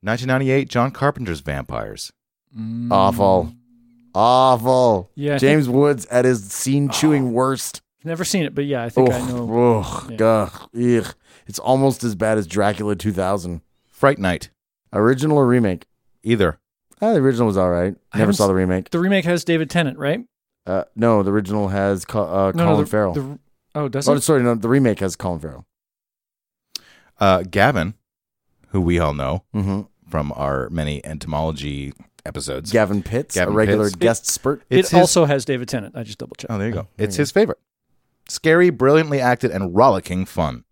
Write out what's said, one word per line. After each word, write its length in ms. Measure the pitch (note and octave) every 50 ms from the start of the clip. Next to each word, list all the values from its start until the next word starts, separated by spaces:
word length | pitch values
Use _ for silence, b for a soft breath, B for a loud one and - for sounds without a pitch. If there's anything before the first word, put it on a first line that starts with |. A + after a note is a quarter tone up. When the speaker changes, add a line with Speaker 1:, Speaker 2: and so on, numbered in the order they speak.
| -
Speaker 1:
Nineteen 260 | G2 A2+ A#2+ B2 B2+
ninety-eight, 420 | C3 C3 C3+ C3 C3 C#3 C3+ -
John 200 | - B2 A#2 C3+
Carpenter's 500 | C#3 - C3+ C#3 D3 - B2+ G2 E2+ C#2+
Vampires. 720 | C2 - C#2+ C#2 C2 _ C2+ A#1 A1 G#1 G#1 - - - _ _ _ _ _ _ _ _ _ G#2+
Speaker 2:
Mm. 320 | A2 A2+ A2+ A#2 A#2+ A#2+
Speaker 3:
Awful. 640 | F#2+ G2 F#2+ G2 G2 - G2 G2 F#2+ F#2 E2 D#2+ - _ _ _ _ _ _ _ _ _ _ _ _
Awful. 960 | F#2+ G#2+ A#2+ B2+ B2+ C3 C3 B2+ A#2 A2 B2+ C3 B2+ B2+ A#2+ A2 F#2+ F#2 - _
Speaker 2:
Yeah, 200 | - C#3+ D3 C#3+
I 40 | C#3
Speaker 3:
James 280 | B2+ C3+ D3 D#3 D3
Speaker 2:
think 100 | B2 B2
Speaker 3:
Woods 300 | C3+ C#3+ D3 C#3+ - -
at 180 | - A#2+ B2 B2
his 200 | B2+ B2+ A2+ G2 G2
scene-chewing 800 | - - - C3 C3+ C#3+ C#3+ C#3 C#3 - - D#3 D3+ C#3+ C3 B2+
Speaker 2:
Oh. 20 |
Speaker 3:
worst. 520 | A#2 A#2+ B2+ C3 C3+ B2 - - - - _ _ _ _ _
Speaker 2:
Never 220 | D#3+ E3 E3 F#3
seen 200 | - - G3 D#3+
it, 100 | C#3 -
but 100 | C#3+ C#3+
yeah, 180 | C#3+ C#3 B2 A#2
I 60 | A#2+
think 220 | - - B2+ B2+
I 100 | B2 B2
Speaker 3:
Ugh, 80 | B2 B2+
Speaker 2:
know. 560 | B2 B2 A#2+ G#2+ A2 A#2 B2 A#2+ A#2 A2 F#2+
Speaker 3:
ugh, 260 | - - - - - A#2 G#2+
Speaker 2:
Yeah. 80 | A2
Speaker 3:
ugh, 420 | A2+ A2+ A2 G2+ E2+ - - - - _ A#2 A#2+ B2 A#2+ A#2 F#2+
ugh. 80 | - - b b b b b b
It's 120 | - G2+ -
almost 440 | - - C3 C3+ C3+ C#3 B2 - -
as 120 | A#2+ G#2+
bad 240 | F2 A2 A2 A2 A2
as 80 | G2+
Dracula 500 | D#2+ E2+ G2+ G2+ G2+ G#2 G#2+ G#2+ G#2 G#2
two 160 | F2 - A2 G2+
thousand. 480 | F2 F#2+ F#2 G2 G2+ E2+ F2 F2 D#2+ _ _ _ _ _ _
Speaker 1:
Fright 280 | _ _ - C#3 C#3+ -
Night. 300 | G2 F#2 F2 D#2 - - _ _ _ _ _ _ _ _ -
Speaker 3:
Original 440 | - G#2 A2+ C3+ C3 D3 D#3 D3+
or 100 | D3 C#3
remake? 400 | B2 B2 B2+ A#2 G2+ F#2 E2+ - _ _ _ _ _ _ _ _
Speaker 1:
Either. 360 | G#2+ A#2+ A2 G2 E2+ D2+ _ _ _ _ _ _ _ _ _ -
Speaker 3:
Ah, 100 | A3 A#3
the 60 | E3+
original 260 | C3+ C3+ C3 A#2 A#2+
was 100 | A2 G2
all 140 | F#2+ F#2 F2+
right. 240 | F2 F2 F2 F#2+ F#2+ _ _ _ -
Speaker 2:
I 60 | G#2
Speaker 3:
Never 40 | A2
Speaker 2:
haven't 80 | G#2 G2+
Speaker 3:
saw 120 | F2+ G#2+
the 60 | G2 F#2+
Speaker 2:
s-, 20 |
Speaker 3:
remake. 340 | F#2+ F#2 F#2 F#2 F#2 F#2+ -
Speaker 2:
the 80 | - E3+
remake 260 | F3 F#3+ G3+ F#3+ D#3+
has 200 | E3+ F3 E3+ -
David 260 | - E3+ D#3+ D#3+ C3+
Tennant, 280 | - F3 E3+ C#3 B2 -
right? 260 | D3 C#3 D#3 A#3 B3 _ _ _ _ _ _ _ _
Speaker 3:
Uh, 180 | - F#2 F#2+ - _ _
no, 280 | - A2+ A#2 A2+ G#2 G2
the 100 | G2 G2
original 360 | G#2+ G#2 F#2 G2+ G#2+ G#2 F#2+
has 360 | G2 G2+ G2 G2 G2+ F#2 -
Co-, 180 | - - A2 G2+
uh, 280 | D#2+ E2+ G2 G2 G2 F#2
Speaker 2:
No, 100 | E3+ E3+
no, 60 | E3+
Speaker 3:
Colin 140 | D#3 D3 D3
Speaker 2:
the, 60 | C#3+
Speaker 3:
Farrell. 220 | - G#2+ G#2+ F#2+ E2+
Speaker 2:
the, 240 | D3 C3+ C3+ C#3+ - _ _ _ _ _ _ _
oh, 140 | D3+ D3 C3+
does 180 | A#2+ C3+ C#3+ D3
Speaker 3:
Oh, 60 | D3
Speaker 2:
it? 80 | C#3+ B2
Speaker 3:
sorry, 200 | - D#3 C#3 B2
no, 120 | A#2+ A#2+
the 140 | A2+ G2 A#2
remake 300 | B2 C#3 C3+ A#2+ G#2 -
has 160 | G2 F#2+ F2
Colin 240 | - - F#2 F2 D#2+
Farrell. 260 | D2 D#2 C2+ B1 - _ _ _ _ _ _ _ _ _ _ _ _ _ _ _ _ _ _ _ _ _ B B B B B B B B B _
Speaker 1:
Uh, 240 | G#2 G2 F#2+ F#2 F2
Gavin, 520 | F#2 F2 G2 G2 C3 C#3+ G#2 D#2+ F#2 A2 _ _ _ _ _ _ _ _ _ _ _ _ _ _ _
who 120 | - G2
we 180 | F2+ E2 F2 E2+
all 160 | E2+ D2+ C#2+
know 300 | D2 C#2 C2 D2+ F#2 _ _ -
Speaker 3:
Mm-hmm. 280 | G#2+ G2 G2 G2 G2 G2+ _ _ _ _ -
Speaker 1:
from 240 | - D#2+ D2 C#2+ -
our 320 | - C#2+ C#2 C#2 C2+ B1+ -
many 340 | E2 E2 D2+ D2 D2+ C#2+ -
entomology 880 | - D#2 D2+ - D#2 D2+ D2 D#2 D#2+ D#2+ C#2 C2+ D2 C#2+ C#2 C#2 C#2 C#2+ _ - _ _ _ _
episodes. 480 | - - D2 C#2 - - C2 D#2+ G#2+ G2+
Speaker 3:
Gavin 300 | A#2 A2 F#2+ G2+ G2+ -
Pitts, 320 | - G2+ B2 D3 _ -
Speaker 1:
Gavin 180 | F#2+ F2+ F#2 G#2
Speaker 3:
a 20 |
regular 280 | G#2+ A2 G2+ G2+ G#2+ G#2+
Speaker 1:
Pitts. 100 | G#2 F#2+
Speaker 3:
guest 300 | E2+ - A2+ A2+ - -
spurt. 360 | - - - - C3 D3 - _ _
Speaker 1:
It's 180 | C3 D#3 F#3 F#3 -
Speaker 2:
It 40 |
Speaker 1:
his 40 | F3
Speaker 2:
also 240 | F3+ F3 - F3+ E3
has 180 | C#3+ C#3+ C#3 A#2
David 240 | - C#3 B2 B2 A#2+
Tennant. 280 | - B2 G#2 - -
I 60 | A#2+ A#2
just 160 | G#2+ G#2+ _
double 160 | - - -
checked. 140 | - - - A2
Speaker 1:
Oh, 60 | G2+
there 100 | G2 A2+
you 60 | A2+
go. 60 | -
Speaker 3:
Oh, 80 | - - _
there 80 | - G#2+
Speaker 1:
It's 100 | G#2 G2
Speaker 3:
you 60 | F#2 D3
Speaker 1:
his 80 | -
favorite. 280 | - F#3+ G#3+ F3+ - _ _ _ _ _ _ _ _ _ _ _ _ _ _ -
Scary, 420 | - - - D#3 D#3 E3+ F3+ F3+
brilliantly 500 | D#3 A2+ B2+ C3+ C#3+ D#3+ D#3+ D3+ C#3+ C3+
acted, 300 | B2+ B2 B2 - - A#2+
and 240 | D#2 F#2+ G2 F#2 E2+
rollicking 500 | G2 B2 C#3 A#2 F#2+ - - F2+ F2+ F#2
fun. 400 | - - - E2+ D2+ B1+ A#1+ - _